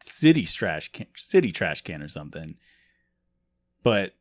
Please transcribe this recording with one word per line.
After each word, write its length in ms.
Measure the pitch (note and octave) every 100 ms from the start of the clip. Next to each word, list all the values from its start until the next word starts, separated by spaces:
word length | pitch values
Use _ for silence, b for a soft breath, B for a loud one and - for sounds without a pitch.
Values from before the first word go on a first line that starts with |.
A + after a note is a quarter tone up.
city 420 | - - D3+ D#3
trash 480 | E2+ - G2+ D#2 -
can, 140 | - - -
city 340 | - F#3+ F3+
trash 320 | - E2+ D2+
can 200 | - D#2
or 60 | D2
something. 480 | D#2 D2 E2 D#2+ D#2 _ _ _ _ _ _ _ _ _ _ _ _
But 320 | A#2+ G#2 F#2+ -